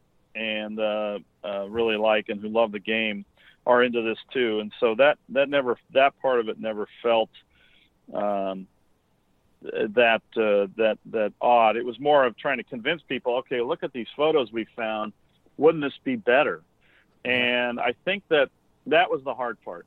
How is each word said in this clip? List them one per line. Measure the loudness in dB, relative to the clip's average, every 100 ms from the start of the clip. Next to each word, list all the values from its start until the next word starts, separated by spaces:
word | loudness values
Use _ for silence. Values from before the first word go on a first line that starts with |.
| _ _ _
and, | -10 -6 -6 -6 -4
uh, | -2 -2 -4 -6 -12 _
uh, | -8 -8 -6
really | -2 0 2
like | 2 2 0
and | -8
who | -2
love | 0 0
the | -2
game | -4 -2 -2 -6 -12 _ _ _ 2
are | 4
into | 4 0
this | -4 -6 -6
too. | -2 0 -2
And | -4 -2
so | 0 4
that, | 4 2 -2
that | -2 0
never, | 0 -2 -4 _
that | 2 2 2
part | 0 0
of | -2
it | -4
never | -6 -6 -8 -4
felt, | 0 2 0 -6 _ _ _ _ _ _ -12
um, | -6 -4 -2 -4 -8 -12 _ _ _ _ _ _ _ _ _
that, | -10 -6 -2 2 4 2 -2 -2
uh, | 0 2 0 0
that, | -2 -2 -6
that | -4 -4 -2
odd. | 2 6 6 2
It | -4
was | -4
more | 2 4 4
of | 0
trying | -4 -4
to |
convince | -6 -8 -4 -4
people, | -6 -6 -2 -4
"Okay, | -2 -4
look | -2 -4
at | -6
these | -8 -10 -2
photos | 2 2 0
we | -4 -8 -8
found. | -6 -6 -8 -12 _ _ _ 2
Wouldn't | 2 2
this | -2 -6
be | -6 -4
better?" | 2 2 2 -2 _ _ _ _ _ _ -2
And | 0 2 0 -2 -2
I | -4 -4 -6
think | -6 0
that | 2 2 _ _ _ 0
that | 2 2
was | -2
the | -6 -6
hard | -6 -8
part. | -12 -14